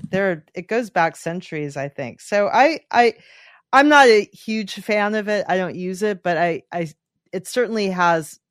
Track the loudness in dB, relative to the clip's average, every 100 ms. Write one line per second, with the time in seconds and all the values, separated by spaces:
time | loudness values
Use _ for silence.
0 | -6 -2 -2 -4 -8 -16 -6 -6 -4 -2
1 | -2 -2 -10 -10 -10 -10 -8 -8 -10 -10
2 | -14 -14 -4 -2 0 4 2 2 -2 2
3 | 2 0 _ _ -20 _ _ 4 6 6
4 | 6 6 2 -8 -8 -6 -8 -10 -4 -2
5 | 0 -2 -2 -4 -2 -2 -4 -6 -8 -6
6 | -4 -4 -4 0 0 -2 -8 -8 -8 -12
7 | _ _ _ -12 -8 -4 -2 -2 -4 0
8 | 2 2 -2 -14 _